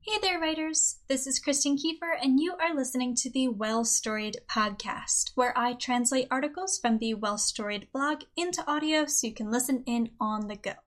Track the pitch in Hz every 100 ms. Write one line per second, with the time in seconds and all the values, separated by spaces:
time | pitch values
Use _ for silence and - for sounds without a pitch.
0 | - 427 392 359 320 320 311 311 - -
1 | - 269 269 269 - 277 285 285 320 320
2 | 339 320 262 262 330 349 330 302 262 254
3 | 247 240 262 262 262 208 214 226 233 -
4 | 220 214 214 202 - 226 214 202 202 -
5 | - - - - 247 - 240 247 - 247
6 | 240 262 254 262 294 294 381 - 240 220
7 | 226 214 208 208 - - 208 208 - 269
8 | 285 302 - - 349 349 - 302 311 311
9 | 294 - 233 - 214 233 262 262 247 233
10 | 226 - 214 214 208 - 196 202